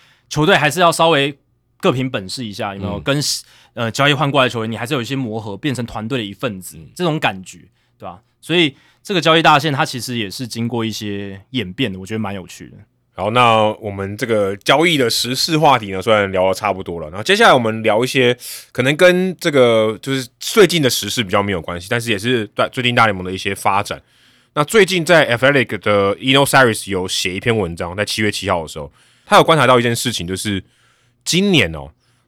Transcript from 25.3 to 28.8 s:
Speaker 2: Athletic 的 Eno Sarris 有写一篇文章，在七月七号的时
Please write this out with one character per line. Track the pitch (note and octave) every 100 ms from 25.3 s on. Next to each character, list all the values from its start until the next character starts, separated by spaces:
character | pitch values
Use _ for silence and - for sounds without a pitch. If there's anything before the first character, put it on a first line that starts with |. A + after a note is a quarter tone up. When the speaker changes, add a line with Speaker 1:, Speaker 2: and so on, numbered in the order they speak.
Speaker 2:
Athletic | A#2 C3 C#3+ A#2 G#2
的 | A2 G#2 G2 G2
Eno | B2+ C3+ C#3
Sarris | C#3 B2+ G#2+ -
有 | F#2+ F#2
写 | - F#2 F#2
一 |
篇 | A#2 A2+
文 | F2+ E2+
章， | F2+
在 | F#2 G#2
七 | -
月 | G#2+
七 | - G2
号 | F2+
的 | D#2
时 | D#2+